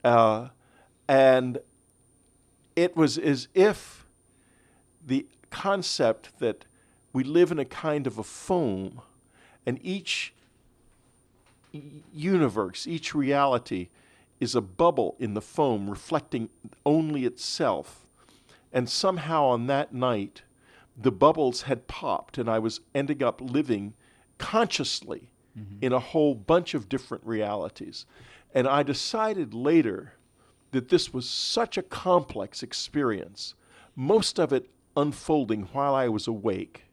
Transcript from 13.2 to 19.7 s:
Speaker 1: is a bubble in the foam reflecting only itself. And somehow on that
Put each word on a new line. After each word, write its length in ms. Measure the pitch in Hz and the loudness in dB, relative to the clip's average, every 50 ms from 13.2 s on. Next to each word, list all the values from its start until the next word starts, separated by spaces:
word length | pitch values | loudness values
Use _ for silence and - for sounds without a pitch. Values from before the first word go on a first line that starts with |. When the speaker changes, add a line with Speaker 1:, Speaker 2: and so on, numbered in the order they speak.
| 139 131 139 139 143 139 127 120 120 - - 92 90 - _ _ _ _ _ _ _ _ _ _ | 0 2 2 4 4 4 2 0 0 -4 -6 -6 -6 -10 _ _ _ _ _ _ _ _ _ _
Speaker 1:
is 140 | 127 117 - | -6 0 0
a 60 | 123 | -2
bubble 560 | 104 92 92 - 165 175 160 131 107 - - - | -2 -2 0 2 2 4 4 2 -2 -2 -2 -6
in 140 | 123 107 | -6 -6
the 80 | 101 107 | -6 -6
foam 480 | - - - - 151 135 113 101 98 101 | -8 -6 -2 0 2 2 2 0 -2 -6
reflecting 600 | 101 - - - 165 147 - _ - 123 113 - _ _ - - - _ _ | -8 -8 -6 -4 -4 -4 -4 _ -6 -6 -6 -6 _ _ -20 -20 -20 _ _
only 400 | 147 151 160 160 156 151 139 127 | 2 2 2 2 0 -2 -2 -2
itself. 840 | 117 - - - - - - 165 123 95 71 - - - - _ _ _ _ _ _ _ _ _ _ - _ _ _ | -4 -4 -4 -10 -10 -4 0 0 0 0 -2 -4 -10 -20 -20 _ _ _ _ _ _ _ _ _ _ -20 _ _ _
And 180 | - 131 123 120 | -4 -4 -2 -2
somehow 540 | - - - 190 190 175 143 156 160 156 143 | -4 0 0 0 0 -2 -4 -2 0 2 4
on 220 | 131 123 117 120 | 4 2 2 0
that 260 | 127 | 0